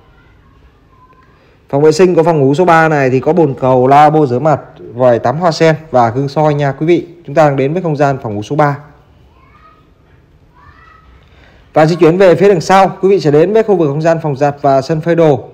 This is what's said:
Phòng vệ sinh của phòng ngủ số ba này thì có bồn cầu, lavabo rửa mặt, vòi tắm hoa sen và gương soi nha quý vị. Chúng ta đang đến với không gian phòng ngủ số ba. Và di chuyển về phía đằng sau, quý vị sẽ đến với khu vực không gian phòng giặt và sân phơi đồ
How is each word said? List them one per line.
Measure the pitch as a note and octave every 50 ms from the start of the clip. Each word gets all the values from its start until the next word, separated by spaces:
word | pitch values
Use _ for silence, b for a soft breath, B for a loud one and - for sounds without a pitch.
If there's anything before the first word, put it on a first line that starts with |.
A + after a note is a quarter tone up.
| _ _ _ _ _ _ _ _ _ _ _ _ _ _ _ _ _ _ _ _ _ _ _ _ b b b b b b b b b -
Phòng | C#3 C#3
vệ | D3+ D#3
sinh | D#3 - F#3 F3+ E3+
của | E3
phòng | D#3 E3+ E3 D3
ngủ | C3+ C3+ D3
số | E3 F#3
ba | F3 E3 D#3+ D#3+ D#3+
này | D#3 C#3+ C3+ B2+
thì | B2+ B2+
có | - D3+
bồn | E3 E3+ D#3+ C#3 B2+ -
cầu, | C3+ B2+ C3 B2+ B2+
lavabo | C3+ C#3 D3 D3+ D3+ D#3 D#3 D3+
rửa | B2 B2 B2+
mặt, | D3 D#3 C#3 - - - - - F2+ - G#2+
vòi | B2 B2+ B2 A#2 G#2+
tắm | A2 A#2 C3 D#3+
hoa | F3+ E3+
sen | D#3 - E3 D#3+ D#3 - - -
và | B2+ B2 A#2 A2+
gương | A2 C3+ C#3+ C3+
soi | - D#3 D3+ D3+ D3
nha | C#3+ D3 C#3
quý | C3+ - D#3
vị. | E3+ F3 C#3 - - - - -
Chúng | C#3 C#3+
ta | E3+ D3+ D3
đang | C#3
đến | C3 C3 C#3
với | D#3+ F#3
không | E3+ E3 D3
gian | C3 D3 C#3 C3+ A#2+
phòng | - A2+ G2+
ngủ | G#2
số | G#2+ - C#3+
ba. | C#3 D3+ C#3+ C#3 - - - - _ _ _ _ _ _ _ _ _ _ _ _ _ _ _ _ _ _ _ _ _ _ _ _ _ _ _ _ _ _ _ _ _ _ - - _ - E5 D#5+ _ _ _ - _ b b b b b b b b b b
Và | - D3+ D#3+
di | D#3 F3+
chuyển | E3+ F3 D#3 F3 F#3+
về | G3 F3 D#3+
phía | - F#3+ G3+
đằng | G3 D#3+
sau, | - - F#3 F#3+ F#3+ E3 - -
quý | F3+ F#3+
vị | G3+ F3+
sẽ | D3 D3+
đến | C#3+ D3+ E3 F#3+
với | G#3+ A3+
khu | A3 A3 G3
vực | F3 D#3+ C#3
không | C#3 D#3
gian | D#3+ E3 E3 D#3
phòng | D#3+ D3+ C3+
giặt | A#2+ C#3+ C#3+ C#3+ -
và | - C#3 C3+ C3+
sân | C3 - E3 D#3
phơi | D3+ E3+ E3
đồ | E3 E3 D3+ C3+ A2 - -